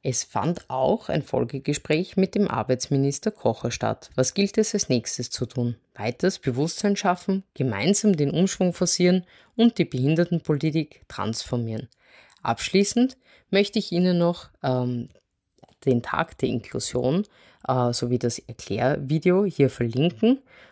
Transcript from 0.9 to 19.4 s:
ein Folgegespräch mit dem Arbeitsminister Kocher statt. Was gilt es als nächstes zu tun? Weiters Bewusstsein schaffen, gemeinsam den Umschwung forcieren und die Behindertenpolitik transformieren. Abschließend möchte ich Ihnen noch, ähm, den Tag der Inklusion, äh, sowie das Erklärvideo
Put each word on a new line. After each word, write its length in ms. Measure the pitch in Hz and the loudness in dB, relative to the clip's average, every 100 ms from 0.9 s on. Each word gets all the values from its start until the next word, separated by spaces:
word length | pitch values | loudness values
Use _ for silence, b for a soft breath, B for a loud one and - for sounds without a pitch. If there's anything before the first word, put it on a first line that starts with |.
| 226 - | 0 0
ein 120 | 160 | -4
Folgegespräch 920 | - 123 123 139 139 147 - 156 185 - | -2 -4 -2 -4 -4 -4 0 -2 0 0
mit 180 | 185 202 | 0 0
dem 120 | 202 | 0
Arbeitsminister 840 | - 110 127 - 139 139 139 - | -2 0 -2 0 0 0 0 -6
Kocher 400 | - 127 127 123 | -2 -2 -2 -4
statt. 380 | - 113 107 - - | -4 -4 -4 -6 -2
Was 180 | 131 | -2
gilt 240 | - 196 - | 0 0 0
es 160 | 214 | 0
als 140 | 208 - | -2 0
nächstes 440 | 123 - - 120 | -2 -2 -8 -8
zu 160 | - 120 | -6 -6
tun? 280 | - 120 113 _ - | -2 -2 -4 _ -6
Weiters 440 | 107 - 185 - | -6 0 -2 0
Bewusstsein 560 | - 120 160 - 208 196 | -4 -2 -2 0 0 0
schaffen, 480 | 196 180 - 196 - - | 0 0 -2 -4 -4 -4
gemeinsam 600 | 131 98 135 202 214 170 | -4 0 2 2 2 2
den 160 | 139 | 0
Umschwung 400 | 151 190 - 185 | 2 0 2 0
forcieren 540 | 170 180 - 180 185 b b b - | 0 -2 2 4 2 b b b 2
und 220 | 233 - | 2 4
die 60 | 165 | -2
Behindertenpolitik 1160 | 127 131 160 175 170 - 147 160 156 151 - _ | 0 2 2 2 0 0 0 0 -2 -4 -12 _
transformieren. 800 | - 98 - - 123 117 110 120 b b b b b | -6 -4 -4 -4 -4 -4 -6 -10 b b b b b
Abschließend 760 | - 117 - 196 202 - 254 - b b b | -4 -4 0 2 2 2 0 -2 b b b
möchte 300 | 196 202 226 | 0 2 -2
ich 120 | - | -2
Ihnen 280 | 175 185 175 | 0 2 4
noch, 300 | 170 175 - _ | 2 0 -12 _
ähm, 480 | 139 127 123 123 117 _ _ _ _ _ - _ | -2 0 0 -4 -8 _ _ _ _ _ -20 _
den 200 | - 120 | 0 0
Tag 340 | - - 165 - | 0 -4 -4 -4
der 120 | 131 | -2
Inklusion, 760 | 117 - - - 123 127 165 208 b b b - | -2 -4 -6 -4 -2 0 0 -2 b b b -2
äh, 240 | 131 120 | 0 2
sowie 280 | 120 120 123 | 0 -2 0
das 180 | 120 - | -2 -4
Erklärvideo 1080 | - 117 - 104 123 156 135 156 180 180 | -12 -16 -8 -2 0 0 -2 0 2 2